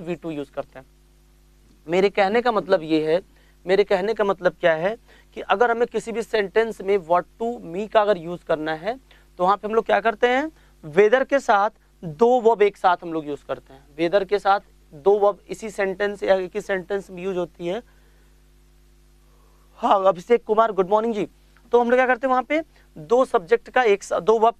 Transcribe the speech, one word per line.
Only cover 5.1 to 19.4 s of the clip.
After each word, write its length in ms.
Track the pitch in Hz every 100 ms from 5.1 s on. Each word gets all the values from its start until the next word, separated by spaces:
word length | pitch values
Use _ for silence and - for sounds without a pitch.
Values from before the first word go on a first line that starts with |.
| - _
कि 80 | -
अगर 300 | - 196 240
हमें 140 | 233 240
किसी 240 | 220 226
भी 100 | 220
sentence 600 | 208 226 196 220 226 208
में 160 | 190 202
what 280 | 156 175 170 _
to 100 | 233 240 175 175
me 120 | 214
का 100 | 220
अगर 160 | 208 196
यूज़ 260 | 160 175 -
करना 260 | 160 156
है, 240 | 156 180 262 _ _ _ -
तो 60 |
वहाँ 140 | 180 208
पे 100 | 208
हम 60 | 226
लोग 100 | 214
क्या 140 | 208
करते 280 | 208 214 247
हैं, 240 | 254 311 - _ _
whether 420 | 160 151 208 247 262
के 100 | 277
साथ 300 | 262 202 208 - _ _
दो 260 | 175 151 233 254 220
verb 140 | 214
एक 160 | 202 -
साथ 200 | 190 175
हम 120 | 175
लोग 140 | 160 147
यूज़ 180 | 143 -
करते 260 | 127 -
हैं। 220 | 135 _ 147
whether 300 | 170 196 190
के 100 | 202
साथ 200 | 196 202 - _ _
दो 240 | 156 139 208
verb 200 | 202 190 -
इसी 200 | 180 220
sentence 540 | 185 196 185 208 202
या 120 | 208 190
एक 200 | 180 208
ही 60 |
sentence 480 | 196 190 170 202 196
में 140 | 185
यूज़ 140 | 185 180
होती 300 | 175 - 175
है। 140 | 202 - _ _ _ _ _ _ _ _ _ _ _ _ _ _ _